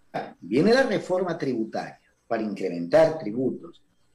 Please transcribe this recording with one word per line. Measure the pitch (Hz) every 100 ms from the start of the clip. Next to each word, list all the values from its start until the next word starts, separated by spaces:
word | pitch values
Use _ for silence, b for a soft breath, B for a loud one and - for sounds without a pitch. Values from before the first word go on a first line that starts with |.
| _ - - -
viene | 85 117 196
la | 254
reforma | 247 185 - 180 180 160
tributaria | 139 117 107 104 87 - _ _ -
para | 113
incrementar | 107 98 95 85 85 151 160 -
tributos | 104 117 127 - - - _ _ _